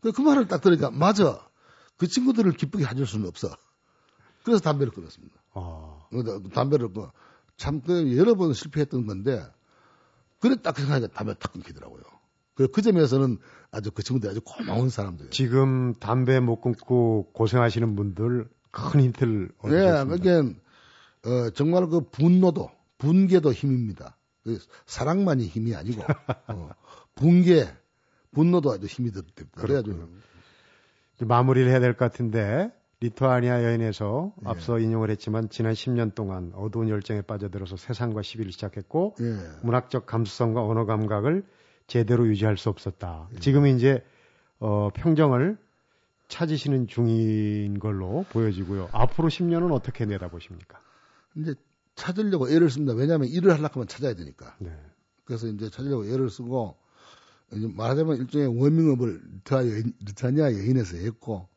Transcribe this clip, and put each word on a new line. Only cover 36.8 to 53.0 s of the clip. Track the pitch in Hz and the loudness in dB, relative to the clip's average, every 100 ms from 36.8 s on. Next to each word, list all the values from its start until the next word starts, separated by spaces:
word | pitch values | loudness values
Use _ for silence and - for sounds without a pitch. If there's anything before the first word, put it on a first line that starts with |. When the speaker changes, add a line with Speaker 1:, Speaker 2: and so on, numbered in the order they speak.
| 113 | -2
Speaker 2:
열정에 | 104 98 107 | -2 -4 -6
빠져들어서 | 98 104 101 98 95 95 | -6 -8 -8 -10 -10 -12
세상과 | - 110 120 107 | -10 -6 -6 -6
시비를 | 101 110 101 | -8 -8 -10
시작했고, | 87 101 104 - 160 196 - | -8 -10 -10 -6 -4 -4 -4
Speaker 1:
예. | 117 107 85 78 | -6 -6 -10 -8
Speaker 2:
문학적 | 117 123 - 131 - | -2 -2 -2 -8 -4
감수성과 | 113 107 - 117 113 107 | -4 -4 -2 -2 0 -2
언어 | 113 107 | -2 0
감각을 | 107 107 107 117 180 196 _ _ _ _ | -2 -2 -2 0 -2 -6 _ _ _ _
제대로 | 120 110 120 117 | -2 2 2 2
유지할 | 104 110 101 | 2 0 0
수 | - | -4
없었다. | 95 - - 90 80 85 117 | -6 -10 -10 -12 -12 -14 -4
Speaker 1:
예. | |
Speaker 2:
지금 | 87 139 143 | 2 4 4
이제, | 127 127 131 - _ _ _ _ _ | 4 4 2 -4 _ _ _ _ _
어, | 110 104 104 - | -2 0 0 -2
평정을 | 165 156 151 123 160 214 _ _ _ _ _ _ _ | 0 4 4 4 0 -4 _ _ _ _ _ _ _
찾으시는 | - 170 151 143 135 120 | -6 -2 -2 0 -2 -2
중인 | - 117 113 110 107 104 104 101 101 | 0 0 2 2 0 0 -2 -4 -4
걸로 | 107 98 92 127 190 | -4 -6 -4 -6 -4
보여지고요. | 113 113 92 92 98 87 | -2 -2 -2 -6 -6 -4
앞으로 | 113 120 - 160 | 2 2 4 0
십 | - | 0
년은 | 175 170 175 | -2 0 0
어떻게 | 139 - - 107 | -2 -4 -6 -4
내다보십니까? | 101 87 85 - 85 - - _ _ _ _ _ 156 | -4 -8 -12 -16 -20 -20 -20 _ _ _ _ _ -10
Speaker 1:
이제 | 156 139 _ _ _ - | -8 -8 _ _ _ -12
찾으려고 | - 185 214 185 127 | -8 -2 0 0 2
애를 | 160 170 | 4 4
씁니다. | 127 143 | 2 -2
왜냐하면 | 113 | 0